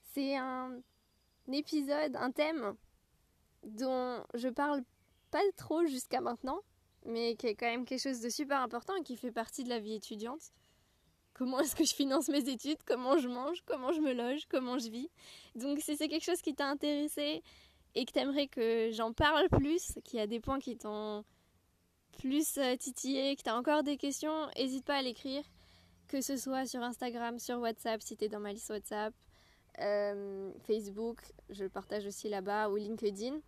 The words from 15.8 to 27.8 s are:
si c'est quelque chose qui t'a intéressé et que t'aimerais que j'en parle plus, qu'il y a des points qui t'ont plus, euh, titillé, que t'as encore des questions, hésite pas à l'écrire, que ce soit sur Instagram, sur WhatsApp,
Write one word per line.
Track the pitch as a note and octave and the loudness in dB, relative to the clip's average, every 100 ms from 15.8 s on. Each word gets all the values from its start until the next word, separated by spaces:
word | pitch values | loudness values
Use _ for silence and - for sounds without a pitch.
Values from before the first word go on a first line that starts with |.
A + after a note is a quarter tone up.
si | D4+ D4 | 0 0
c'est | D4+ | 0
quelque | D4+ | 0
chose | - F4 | 0 0
qui | - | 0
t'a | C4+ C#4 | 0 0
intéressé | C#4+ D4 D4 D4 - D4 D#4+ - - - _ _ | 2 2 2 0 0 -2 -2 -8 -20 -20 _ _
et | - | -4
que | B3+ | 0
t'aimerais | C#4 C4 C#4 C#4 | 2 2 2 0
que | - A3+ A3+ A3+ | 2 2 4 2
j'en | A3 A3+ | 0 -2
parle | A#3 D4+ D#4 F4 | 4 6 6 6
plus, | - C#4 E4+ - - | 6 4 2 -2 -10
qu'il | - A#3 | -6 -2
y | |
a | G#3 | 0
des | A#3 | 0
points | A#3+ C4+ | 0 -2
qui | C4+ A3 | -2 -8
t'ont | G#3+ G#3 G#3+ G#3 G#3+ _ _ _ _ _ _ _ _ - | -6 -4 -4 -6 -8 _ _ _ _ _ _ _ _ -6
plus, | C4 C#4+ D#4 C#4 | 0 2 2 2
euh, | B3+ B3 | 2 2
titillé, | - - C4 C4+ C4+ C#4 | -2 -6 0 2 2 0
que | |
t'as | - A3+ | 0 2
encore | C4 D4+ | 4 4
des | C#4+ C#4+ | 4 0
questions, | C#4+ C4+ D4+ D#4 D4+ - | 0 0 -2 -2 -2 0
hésite | C4 C4 | 0 0
pas | B3+ C#4 | 0 0
à | |
l'écrire, | B3+ A3+ C4+ C4+ - - - - - - - | 0 -4 -6 -6 -6 -18 -20 -20 -20 -20 -4
que | C#4 | -2
ce | C4 C4+ | 0 -2
soit | C4 C4 C4 | 0 -2 -2
sur | B3 | -2
Instagram, | A#3+ A#3 B3 A#3 A#3 A#3+ | -4 -4 -4 -4 -4 -4
sur | - A#3+ | -4 0
WhatsApp, | A#3 A3+ | 0 0